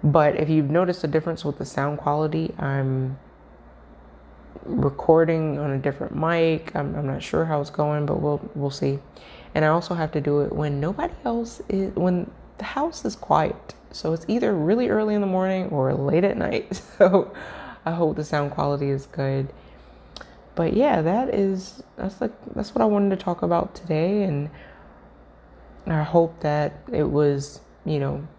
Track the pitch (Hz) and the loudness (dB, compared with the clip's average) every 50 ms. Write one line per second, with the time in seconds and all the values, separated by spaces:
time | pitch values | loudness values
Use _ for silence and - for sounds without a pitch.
0 | - 151 143 165 151 147 - - 156 151 160 156 147 139 151 170 185 175 175 175 | 4 6 6 6 6 6 4 2 0 2 4 2 2 4 2 2 2 2 0 -2
1 | - 151 143 156 156 170 165 170 - 151 143 - 160 139 - - 139 143 147 143 | -4 0 0 0 0 -2 -6 -4 -4 -6 -6 -6 -8 -6 -4 -2 -2 -2 -2 -2
2 | - 147 147 151 156 151 156 160 160 - - - - 139 139 139 135 135 131 131 | -2 0 0 0 0 0 0 -2 -2 -4 -4 -4 -4 -2 -2 0 0 0 0 -2
3 | 131 131 135 - - - - - - - - - - - - - - - - - | -2 -4 -6 -10 -14 -20 -20 -20 -20 -20 -20 -20 -20 -20 -20 -20 -20 -20 -20 -20
4 | - - - - - - - - - - - - - - - - 143 143 139 - | -20 -20 -20 -20 -20 -20 -20 -20 -20 -20 -20 -16 -10 -4 -2 0 0 0 0 0
5 | - - 160 165 165 160 165 160 160 156 143 143 147 147 135 135 131 143 139 - | 4 6 6 6 6 4 2 0 0 -2 -2 -2 -2 -2 -2 -2 -2 -2 -4 -4
6 | 117 - - - 160 165 170 165 165 165 160 156 160 - - 156 143 143 165 143 | -8 -6 -4 -2 0 2 2 2 2 2 2 0 -4 -6 -6 -4 -4 -4 -4 -4
7 | 147 135 135 151 156 - - 151 165 165 156 147 143 147 - - 151 147 151 147 | -4 -4 -4 -6 -6 -2 0 0 0 0 0 -2 -2 -4 -2 -2 0 0 0 0
8 | 147 147 151 156 151 147 147 143 - - - 147 139 143 139 - - 139 139 139 | 0 0 -2 0 0 0 -2 -2 -4 -8 -6 -4 -4 -4 -2 -2 -2 -2 -2 -2
9 | - - - - - - - - - - - 156 156 156 156 175 170 - 180 170 | -8 -14 -20 -20 -20 -20 -20 -20 -20 -4 0 2 2 4 4 2 0 -2 -2 -2
10 | 160 156 - 156 143 147 143 147 143 - - 147 151 147 143 139 143 165 208 294 | -2 -2 -2 -2 0 2 2 2 2 0 -2 -2 -2 -2 -2 -2 -2 -4 -2 -2
11 | 311 349 - - - 240 226 233 233 233 - - - - - 190 196 190 - - | -4 -6 -6 -4 -4 -4 -2 -2 -4 -6 -10 -16 -8 -4 -2 -2 -2 -2 -2 0
12 | 180 180 180 175 175 - - - - - - - 208 - - 269 294 339 - - | 0 2 2 0 -2 -6 -10 -18 -20 -20 -14 -12 -12 -6 -4 -2 -2 -2 -4 -6
13 | - 226 202 - - - 151 156 156 - - - - - - - - - - - | -8 -8 -8 -8 -2 2 2 2 2 0 -2 -6 -12 -20 -20 -20 -20 -18 -18 -6
14 | - 160 160 165 165 - 208 240 240 220 208 170 151 165 208 233 254 - 208 214 | -4 -2 -2 -2 -2 -2 -2 0 2 0 0 2 2 2 2 2 2 2 2 2
15 | 214 214 208 208 202 196 185 185 185 190 190 190 185 190 165 143 131 135 139 - | 2 2 0 0 0 2 2 0 2 2 0 0 -2 -2 0 0 2 2 2 0
16 | 139 139 - 165 185 196 - 233 - - - - - - 190 - - - - - | 0 2 2 4 4 2 2 0 -2 -2 -2 -2 -4 -4 -8 -10 -10 -16 4 6
17 | - 190 185 190 - - - - - - - - - - - - - 160 170 170 | 6 8 8 4 2 2 -6 -14 -14 -14 -14 -14 -14 -16 -16 -8 -6 -6 -2 0
18 | 170 156 147 - 156 - - 147 147 143 139 - 147 143 143 143 143 139 139 135 | 0 0 0 -2 -4 -2 -2 -2 -2 -2 -2 -2 -2 0 0 0 0 0 -2 -2
19 | 135 - - - 139 135 135 135 135 135 - - - - - - - - - - | -4 -8 -6 -4 -2 0 0 -2 -2 -4 -8 -16 -20 -20 -20 -20 -20 -20 -20 -20
20 | - - - - - - - - - - - - 170 160 - 208 262 294 254 - | -20 -20 -20 -20 -20 -20 -20 -20 -20 -10 -4 -2 -2 0 2 2 4 4 4 2
21 | 156 165 185 226 262 269 - 202 196 190 190 185 185 - - - - - - - | 2 2 2 0 2 2 2 2 4 2 0 -2 -6 -10 -16 -20 -20 -20 -12 -8
22 | - 190 190 - - 220 - - - - - - 208 - - 240 226 214 208 202 | -8 -8 -4 -4 -4 -4 -4 -8 -16 -10 -8 -8 -8 -4 0 2 4 4 4 4
23 | 202 196 190 185 - 180 175 - - 175 170 170 - - - - - - 160 156 | 4 2 2 0 -2 -4 -2 0 0 2 2 2 0 -2 -6 -14 -4 -2 0 0
24 | 160 180 202 208 202 190 147 143 143 151 - - - - - - - - - - | 2 2 2 0 0 0 0 -2 -4 -6 -10 -14 -20 -20 -20 -20 -20 -20 -20 -20
25 | - - - - - - - - - - - - - - - - - - 165 156 | -20 -20 -20 -20 -20 -20 -20 -20 -20 -20 -20 -20 -20 -20 -20 -12 -6 -2 0 0
26 | 151 147 170 175 170 165 165 - - 151 147 151 147 147 - - - - 247 - | 0 4 4 4 4 4 0 -4 -2 0 0 2 0 -2 -4 -8 -12 -4 -2 0
27 | 151 143 139 147 147 147 143 139 139 - - - - - - - - - 156 143 | 0 2 2 4 4 4 2 0 -4 -8 -12 -18 -20 -20 -20 -10 -6 -4 -2 -2
28 | 135 139 143 143 151 160 - | -2 -2 -4 -4 -8 -12 -16